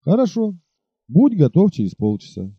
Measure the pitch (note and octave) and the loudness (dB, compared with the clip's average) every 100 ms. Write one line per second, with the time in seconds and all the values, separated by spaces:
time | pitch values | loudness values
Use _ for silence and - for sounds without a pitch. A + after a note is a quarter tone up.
0 | C#3+ G#3+ A#3+ A3+ A3 F3+ _ _ _ _ | 0 0 0 -4 -6 -8 _ _ _ _
1 | _ C#3 C#4 G#3+ C3+ E3+ G3+ - G2+ - | _ 2 2 2 0 2 0 0 -8 -4
2 | G#2+ G#2 - - F#2+ | -4 -4 -10 -16 -16